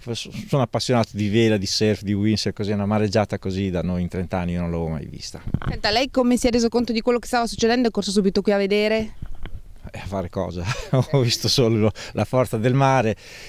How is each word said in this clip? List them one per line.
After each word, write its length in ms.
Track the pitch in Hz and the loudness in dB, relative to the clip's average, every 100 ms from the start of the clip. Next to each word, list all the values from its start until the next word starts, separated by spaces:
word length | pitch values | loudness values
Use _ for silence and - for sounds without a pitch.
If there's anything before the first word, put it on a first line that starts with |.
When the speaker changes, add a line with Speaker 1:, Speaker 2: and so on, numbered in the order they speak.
| - | -6
Speaker 1:
sono 480 | 113 - - - 147 | -8 -8 -10 -2 0
appassionato 480 | 120 117 - 123 110 | 0 -2 0 2 0
di 140 | 104 104 | 0 2
vela, 300 | 107 113 107 | 4 4 4
di 80 | 95 | 0
surf, 360 | - 107 101 | 0 2 0
di 120 | 98 | 0
windsurf, 420 | 101 104 104 - - | 0 2 0 -2 -4
così 160 | 101 | -2
una 140 | 104 101 | 0 0
mareggiata 540 | 107 107 107 101 101 | 2 2 2 0 -2
così 300 | 98 95 98 | -4 -2 -2
da 120 | 87 | 0
noi 220 | 85 90 | -2 -2
in 40 | 87 | -2
trenta 300 | 87 87 92 | -4 -4 -4
anni 160 | 87 | -2
io 80 | 87 | -2
non 100 | 85 | -2
l'avevo 180 | 85 82 | -2 -2
mai 180 | 78 - | -4 -8
vista. 340 | - - - - - - | -12 -14 -12 -6 -4 -4
Speaker 2:
Senta, 220 | 220 214 | -4 0
lei 200 | 214 262 | 0 0
come 280 | 262 247 247 | 2 2 4
si 100 | 247 | 4
è 20 | |
reso 200 | 233 233 | 4 2
conto 240 | 233 240 | 2 0
di 80 | 226 | 0
quello 180 | 233 240 | 2 0
che 80 | - | 0
stava 180 | 240 233 | 0 0
succedendo? 440 | - 226 247 240 | 0 2 4 2
È 20 | |
corso 200 | 202 202 | 0 0
subito 300 | 196 196 202 | 2 2 2
qui 120 | 196 | 2
a 40 | 202 | 2
vedere? 580 | 196 208 214 220 220 - - - - - - - - | 2 2 2 0 -2 -8 -8 -6 -6 -8 -12 -16 -14
Speaker 1:
E 100 | - | -12
a 60 | 90 | -6
fare 240 | 98 90 | -6 -4
cosa? 360 | - 90 87 87 123 - | -4 -4 -4 -6 -6 -2
<laughs> 200 | - - | 0 2
Ho 100 | 139 | 2
visto 260 | 120 - 113 | 2 0 0
solo 440 | - 113 113 107 - - | 2 4 4 2 0 -8
la 140 | - 104 | -4 0
forza 320 | 127 127 113 | 2 0 0
del 160 | 117 | 2
mare, 420 | 131 135 135 110 101 - - | 4 4 4 2 0 -6 -20